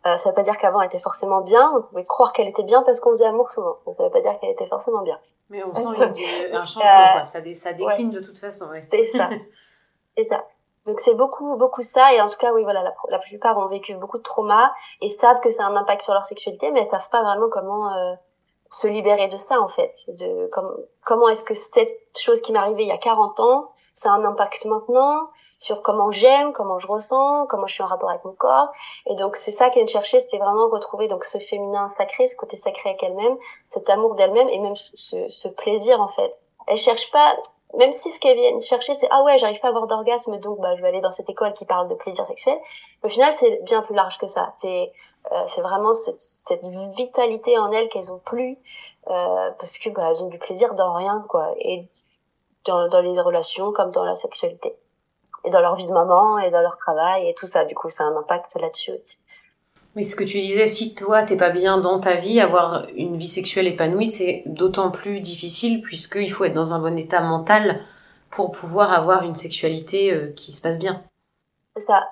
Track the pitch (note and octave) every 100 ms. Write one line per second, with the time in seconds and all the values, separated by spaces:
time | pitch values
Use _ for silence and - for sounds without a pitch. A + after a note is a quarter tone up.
0 | F3+ F3 G3 F#3 G3+ G#3 G3 G3 F#3 F3+
1 | G3 - G3 F#3+ F#3 A3+ D4 C#4 - F3+
2 | F3+ - A3+ - G3+ G#3 G3 A#3+ C4 A#3+
3 | A#3+ A3+ A3+ A3 A#3+ - F3 - - -
4 | F2+ G2 G2 G2+ - - - - - A3
5 | F#3+ - - - _ G3+ F#3+ F3+ A#3+ A3
6 | A#3 F3+ F3 F3 F3+ - F3 A3 G#3 G3
7 | F#3+ F#3+ - E3 E3 F3 F3+ E3+ G#3 G#3
8 | A#3 G3 G3 - G3+ G3+ D#3+ D#3+ - A3
9 | A3+ B3+ G#3+ G#3 - _ _ _ _ _
10 | _ - A3 G#3 - _ _ _ - G#3+
11 | - A3+ C#4 - C#4+ B3 B3+ B3 - C4
12 | C4+ A#3+ G#3 - A#3+ A3+ G#3 G3 F#3 -
13 | - F#3 - G#3 A3+ G3+ G3 G3 G3 F#3+
14 | G3 A#3 - - G#3+ G#3+ C4 - - -
15 | G#3 - A#3+ B3 A#3+ A3+ G3+ G3+ G3+ G3+
16 | - G3 G3 G#3 - F#3 - C#4 G3+ F#3+
17 | - A#3+ G#3+ G3+ A3+ G#3+ F#3+ G#3 G#3 F#3+
18 | F3+ F3+ _ _ _ _ _ - G#3+ G#3+
19 | G#3 G3+ G3 G3 - B3+ G3 - E3+ -
20 | - F3 F3+ F3+ F#3 F#3+ F#3 - - _
21 | - A3+ A4+ A3 - G#3+ - A#3+ A3+ -
22 | _ - - A3+ - G#3+ G3+ G#3+ G#3 -
23 | A#3 A3 G#3 - A#3+ C4 D4+ _ _ -
24 | G#3+ G#3 G#3 G#3 G3+ - A3 G#3+ A3 B3
25 | C4+ D4+ D#4+ _ _ _ - G#3 - G#3
26 | G#3 G3+ B3 C#4 D4 C#4 G3 F#3 F#3+ G#3+
27 | G#3+ C4 C#4 D4 C#4+ G3+ G3 - F#3+ F#3
28 | - F3 F#3 F#3+ B3+ - D4 - - -
29 | - F#3 G3 G#3 - G#3 B3+ B3 A3 G#3
30 | G3+ B3+ - G3+ G3 G#3+ A3+ A3 - G3+
31 | G#3+ F#3+ - G3+ G3+ G3+ G3+ G3+ G3+ -
32 | G3 - B3+ - A3 G3 G#3 - G3+ F#3+
33 | F#3+ F#3 A3+ C4 - - _ - - G3+
34 | A3+ G3+ F#3+ G#3+ B3+ F#3+ G3+ G3+ - -
35 | - - - - - - G#3+ G#3 G#3 A#3+
36 | G3+ - - - _ _ - G#3+ - A3+
37 | - D4 D4 - - - _ - C4 C#4+
38 | E4+ - C#4+ A#3+ B3 A3+ - B3 C4 C#4+
39 | B3+ C#4 C#4+ C4+ A3 G#3 B3+ A3+ A3 A3
40 | A3 A#3+ A#3 G3+ G3+ G#3 F#3 F3+ F3+ F#3
41 | G3 - - - G#3 G#3 G3 F3+ F3+ -
42 | - F3 - - - D#4 - - - _
43 | A3 G#3+ C#4+ D4 A#3+ G#3 - A3+ A3 G3+
44 | F#3 - F#3+ - G3+ - F#3+ F3+ F3+ _
45 | _ _ - F3 F3+ - F3+ G3 A3 A3+
46 | - - - - - F3 F3+ F#3 G3 F#3+
47 | B3 - A#3 A3 A#3+ A#3 G#3 A3 A3+ G3
48 | F3+ F3+ - A#3+ B3+ C4 - - - _
49 | - F3+ F3+ F3+ F#3+ - F3+ - A3+ G3+
50 | E3 E3 F3+ E3+ - F#3 A#3 G3 F#3 F3
51 | G3 G#3+ G#3 F3 D#3 - - F3+ F3+ -
52 | _ _ _ _ _ _ - F3+ F3 F3+
53 | F3+ F3+ F3 F3 E3 F3+ G3+ G#3 F3+ F3+
54 | F3+ F3+ - - E3+ E3+ - - _ _
55 | _ _ _ - F3 F#3 F3 F#3 F3 F3+
56 | F3+ F3+ G#3+ G#3 F#3 E3+ F3 - - D#3
57 | E3+ F#3+ E3+ E3+ - F3 D3+ D#3 E3 -
58 | D3+ D#3 D#3 F3 - - E3+ - - -
59 | - - _ _ _ _ _ _ _ G#3+
60 | G3 - G3 G3+ G3 G3+ A3 A3 A3+ -
61 | G3+ G#3+ G#3+ F#3+ F3 F3 F#3+ F#3+ F3+ F#3+
62 | F#3+ F3 F3+ A#3 F#3 F3 E3+ E3+ - -
63 | F3 E3+ E3 F#3+ F#3 G3 F#3 E3+ E3 F#3
64 | A3 G#3+ F3+ - - D#3 F#3 F#3+ F#3 F#3
65 | G3+ G3+ F3+ E3+ E3+ - A#3+ A3+ - E3
66 | - G3+ G3 F#3+ F#3+ D#3 D#3+ E3 D#3+ E3
67 | D#3+ F3+ E3 E3 D#3+ G#3+ G3+ - - _
68 | _ _ _ - F#3 - E3+ F3+ G3+ F3+
69 | E3 F#3+ F3 D#3+ D#3+ - D#3+ D#3+ D#3+ G3
70 | G3 E3 D3 D3 - D3 E3 E3 F#3+ F#3
71 | - _ _ _ _ _ _ A3 G#3+ G3
72 | -